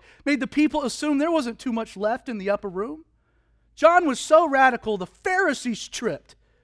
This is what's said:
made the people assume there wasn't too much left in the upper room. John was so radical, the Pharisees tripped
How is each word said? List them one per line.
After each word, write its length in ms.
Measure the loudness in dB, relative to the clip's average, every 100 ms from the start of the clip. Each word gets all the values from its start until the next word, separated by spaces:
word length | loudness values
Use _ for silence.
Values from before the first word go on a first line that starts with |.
| _ _ -4
made 140 | -2
the 80 | -2
people 360 | 0 0 0
assume 340 | -4 -4 -2 0
there 140 | 0
wasn't 280 | 0 -2 -8
too 140 | -6
much 220 | -6 -8 -6
left 340 | -4 -4 -6
in 80 | -6
the 120 | -4
upper 200 | -4 -6
room. 360 | -8 -8 -12 -20 _ _ _ _ _ _ 2
John 300 | 4 6 2
was 140 | -2
so 280 | 4 6 6
radical, 500 | 4 4 2 -4 -6
the 80 | -6
Pharisees 800 | _ -2 0 0 -2 -4 -8 -10
tripped 480 | -8 -6 -6 -12 _ _ _